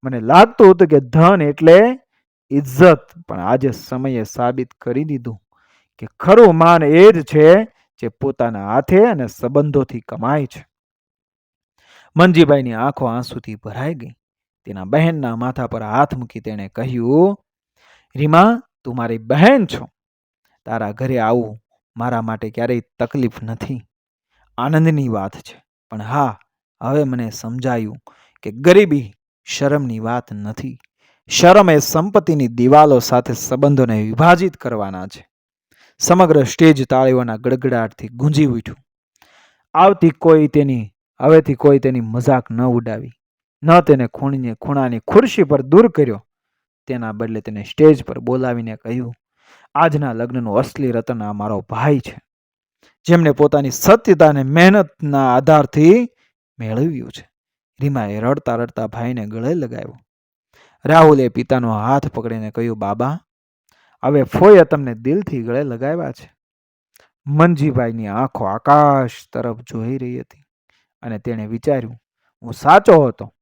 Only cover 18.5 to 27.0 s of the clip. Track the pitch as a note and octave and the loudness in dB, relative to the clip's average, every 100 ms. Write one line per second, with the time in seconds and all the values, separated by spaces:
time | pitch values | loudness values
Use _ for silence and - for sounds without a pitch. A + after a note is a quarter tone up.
18.5 | A#3 _ _ - B2 A#2 A2+ A2 C#3 F#3+ | 2 _ _ -14 -10 -8 -8 -4 2 4
19.5 | C4+ F#3+ - - _ _ _ _ _ _ | 4 0 -8 -16 _ _ _ _ _ _
20.5 | _ - A#2 G#2+ G#2+ C3 B2+ A2 B2 A2+ | _ -12 -8 -8 -8 -6 -2 0 -2 -4
21.5 | A2 _ _ _ - A#2 A#2 A2+ A2 A2 | -12 _ _ _ -10 -6 -6 -6 -10 -10
22.5 | A2+ A#2+ A#2+ - _ B2 C#3+ A#2+ - A2 | -8 -4 -6 -8 _ -6 -4 -6 -6 -14
23.5 | A2+ - C3 _ _ _ _ _ _ _ | -12 -12 -12 _ _ _ _ _ _ _
24.5 | - B2+ D#3 D#3+ D3+ C3 A2 G2 - - | -8 -2 0 0 0 -4 -6 -8 -14 -20
25.5 | - _ _ _ A2 G#2 C#3 C3+ G#2+ _ | -20 _ _ _ -16 -8 -4 -4 -6 _
26.5 | _ _ _ A#2+ C#3+ | _ _ _ -6 -4